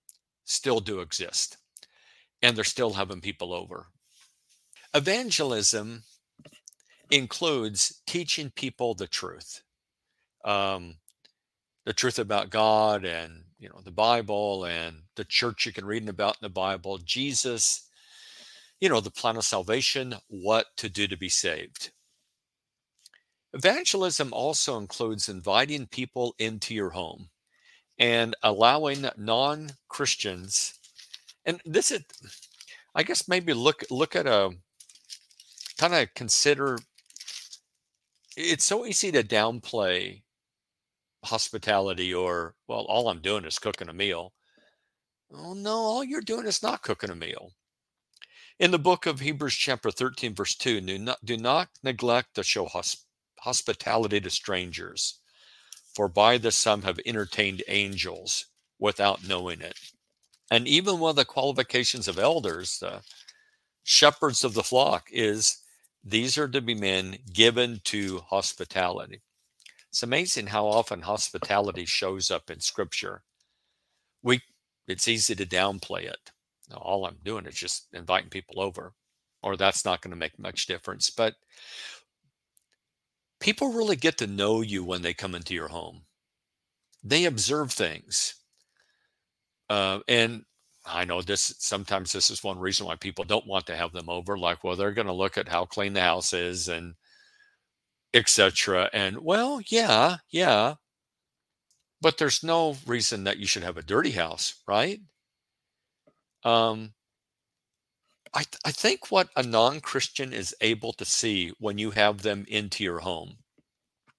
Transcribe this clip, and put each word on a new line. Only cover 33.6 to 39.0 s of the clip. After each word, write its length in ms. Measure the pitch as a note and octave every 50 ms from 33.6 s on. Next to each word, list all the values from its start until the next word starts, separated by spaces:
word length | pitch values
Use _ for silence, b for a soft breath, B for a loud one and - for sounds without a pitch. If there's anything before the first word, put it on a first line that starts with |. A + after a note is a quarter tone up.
| B2 D3+ D3+ - - -
look 260 | B2+ B2+ D#3 - -
at 120 | F3+ D#3+
a, 240 | C3+ A2+ G2+ G2 F#2+ F2+ F2+ - _ _ - - - - _ _ - - - _ _ _ - - _ - - - - - -
kinda 260 | D#3 F3 F3 D#3+ A#2 - -
consider, 600 | - A#2+ G#2+ - - - D3 D3 C3+ C#3 C#3 B2 A#2 - _ _ _ _ - - - - - - - - - - - _ _ _ _ _ _ _ _ _ _ _ _ _ - -
it's 300 | D#3 D#3+ E3+ E3+ - -
so 200 | - G3+ A3+ A#3+
easy 260 | A3+ F#3 -